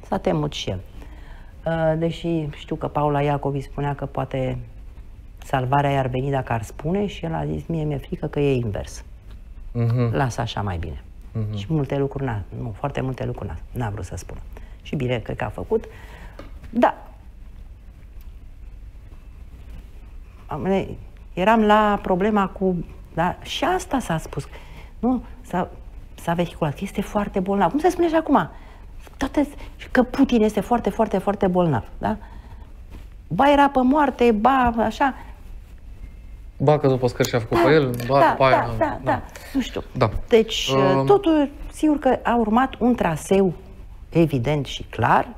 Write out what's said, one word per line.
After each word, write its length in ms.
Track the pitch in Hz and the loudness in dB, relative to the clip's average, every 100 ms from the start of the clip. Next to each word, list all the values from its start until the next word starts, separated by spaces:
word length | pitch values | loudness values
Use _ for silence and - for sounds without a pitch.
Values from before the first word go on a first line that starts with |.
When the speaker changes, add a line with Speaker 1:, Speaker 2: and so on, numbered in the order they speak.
| - | -4
Speaker 1:
S-a 100 | 196 | -2
temut 360 | - 165 147 | 0 0 0
și 160 | - - | -4 -6
el. 100 | 95 - - - - - - - - 160 | -6 -8 -16 -16 -16 -16 -16 -18 -8 -4
Uh, 280 | 165 160 160 | 0 2 2
deși 500 | 165 160 170 165 151 147 | 0 -2 -2 -2 -2 -8
știu 200 | - 156 | -8 -6
că 120 | 135 | -2
Paula 340 | - 147 147 | 0 2 2
Iacobi 400 | 147 139 139 139 | 2 0 0 -4
spunea 340 | 131 - 143 143 | -6 -4 -4 -4
că 100 | - | -4
poate 520 | - 131 135 127 127 117 - - - - - - - | -4 -4 -2 -2 -4 -10 -14 -16 -16 -18 -16 -18 -16
salvarea 460 | - 135 123 143 143 | -2 -2 2 4 4
i-ar 180 | 139 131 | 2 0
veni 240 | 127 139 | 0 0
dacă 220 | 135 123 | -2 0
ar 80 | 117 | -4
spune 440 | 107 - 147 190 208 | -4 -6 -2 0 -2
și 180 | - 165 | -4 -6
el 80 | |
a 120 | 160 151 | -4 -4
zis, 160 | 156 147 | -4 -4
„Mie 180 | 165 | -2
mi-e 140 | 151 139 | -2 -4
frică 300 | - - 147 | -6 -6 -4
că 120 | 147 | 0
e 140 | 143 | 2
invers.” 500 | 131 117 98 - - - - - - - - - | 2 0 -4 -8 -12 -16 -18 -18 -16 -16 -14 -8
Speaker 2:
Mhm. 420 | 120 117 120 120 120 | -2 0 2 2 2
Speaker 1:
Lasă 260 | 135 113 | 0 0
așa 200 | 117 - | -4 -4
mai 160 | 101 87 | -4 -4
bine. 260 | 82 69 - - - | -6 -10 -14 -18 -10
Speaker 2:
Mhm. 260 | 113 107 107 | -6 -4 -6
Speaker 1:
Și 80 | 98 | -2
multe 280 | 160 135 143 | -2 0 0
lucruri 260 | 139 139 135 | -2 -2 -4
n-a, 160 | 107 - 113 | -4 -6 -8
nu, 120 | 123 101 | -8 -6
foarte 240 | 143 135 | -6 -4
multe 240 | 131 127 123 | -4 -4 -6
lucruri 220 | 120 - | -6 -8
n-a, 100 | 85 - | -10 -10
n-a 180 | - 117 | -6 -4
vrut 160 | 101 90 | -4 -8
să 100 | - | -10
spună. 220 | - - - - - - | -10 -12 -12 -14 -16 -16
Și 140 | - 160 | -8 -4
bine, 220 | 127 123 | -2 -2
cred 180 | - 131 | -4 -6
că 80 | |
a 60 | 120 | -6
făcut. 340 | - - 226 - - - - - - - - - | -6 -2 -2 -2 -16 -18 -16 -16 -16 -16 -16 -6
Da. 280 | 226 254 - - - - - - - - - - - - - - - - - - - - - - - - - - - - - - - - - - - - | 2 2 2 -12 -18 -20 -18 -18 -16 -16 -18 -18 -18 -18 -16 -16 -16 -16 -16 -16 -14 -16 -16 -18 -16 -16 -16 -16 -16 -14 -14 -14 -16 -16 -16 -16 -18 -10
Am, 160 | 151 | -4
ne, 260 | - 196 - - - - - | 0 0 0 -8 -12 -16 -12
eram 280 | - 190 226 | 0 4 6
la 360 | 214 214 214 202 | 6 6 6 2
problema 460 | - 185 208 214 190 | 0 2 4 2 0
cu, 280 | - 190 180 - - - | 0 0 0 -4 -12 -10
da, 220 | - 175 - | -2 0 -2
și 220 | - - | -8 -2
asta 360 | 302 370 - 262 | 0 0 0 -2
s-a 180 | - 165 | 0 -4
spus. 300 | - - - - - - - - | -2 -8 -8 -14 -16 -16 -16 -2
Nu, 240 | 226 254 - - | 0 0 -2 -14
s-a, 280 | - 175 - - - - - - | -6 -4 -4 -6 -14 -14 -16 -8
s-a 180 | - | -4
vehiculat, 400 | 170 170 - 160 | 0 -2 0 -2
că 60 | 139 | -2
este 200 | 196 - | -6 -4
foarte 380 | 196 208 202 202 | -2 -2 -2 -2
bolnav. 300 | 190 202 180 | 0 2 2
Cum 100 | 285 | 4
se 100 | 349 | 2
spune 180 | 359 349 | 4 2
și 80 | 320 | 2
acum? 340 | 320 262 156 - - - - - - - | 4 2 2 -6 -18 -18 -18 -16 -18 -8
Toate, 300 | 269 - 277 - - - - | -2 0 0 -2 -14 -14 0
că 120 | - | 2
Putin 380 | 247 - 269 233 | 2 4 4 6
este 160 | 214 214 | 4 2
foarte, 300 | 190 240 240 | 0 0 0
foarte, 280 | - 220 196 | 0 0 2
foarte 300 | 196 202 196 | 0 2 2
bolnav, 360 | 180 175 127 - - | 4 4 2 -2 -6
da? 200 | - 214 - - - - - - - - - - - | -4 -4 -8 -16 -16 -18 -18 -18 -16 -16 -16 -18 -8
Ba 240 | 170 277 | 4 6
era 180 | 285 285 | 8 6
pe 100 | 277 | 6
moarte, 480 | 254 302 277 - 240 | 4 6 4 4 4
ba 420 | 214 226 269 247 226 | 6 4 4 4 2
așa. 360 | 220 - 277 240 - - - - - - - - - - - - - - | 0 2 0 0 -14 -16 -14 -14 -14 -16 -16 -14 -14 -16 -16 -16 -16 0
Speaker 2:
Ba 220 | 143 151 | 4 6
că 80 | 139 | 6
după 200 | 131 123 | 4 2
scări 200 | - 127 | 2 0
și-a 100 | 123 | 0
făcut 180 | 113 123 | 2 4
Speaker 1:
Da, 60 | |
Speaker 2:
pe 80 | - | 6
el, 180 | 156 135 120 120 | 6 4 -2 2
ba 120 | 139 | 6
Speaker 1:
da, 100 | 311 | 6
Speaker 2:
după 140 | - | 6
aia, 140 | 135 311 - - | 6 6 2 0
Speaker 1:
da, 80 | 311 | 0
da, 140 | - | 0
Speaker 2:
da. 80 | - | -2
Speaker 1:
da, 100 | 269 - - - | -2 -2 -16 -4
nu 80 | 277 | -2
știu. 220 | 240 - - | -2 -4 -6
Speaker 2:
Da. 180 | - 117 - - | 0 0 0 4
Speaker 1:
Deci, 440 | 233 226 - - 135 139 135 | 4 6 0 0 4 4 4
Speaker 2:
Um, 80 | 135 | 6
Speaker 1:
totul, 440 | 392 339 311 285 - - | 6 6 4 2 -2 -12
sigur 280 | - 311 294 | 0 2 4
că 200 | 262 247 | 4 2
a 120 | - 240 | 2 2
urmat 380 | 214 226 262 - | 4 4 2 2
un 160 | 240 240 | 2 4
traseu 580 | 185 156 - 190 190 156 - - - - - | 2 0 2 4 4 0 -12 -16 -16 -16 -2
evident 560 | 156 165 139 120 151 131 | 4 4 4 0 0 -2
și 180 | - | -8
clar 440 | - - 120 175 - | -10 -2 4 4 2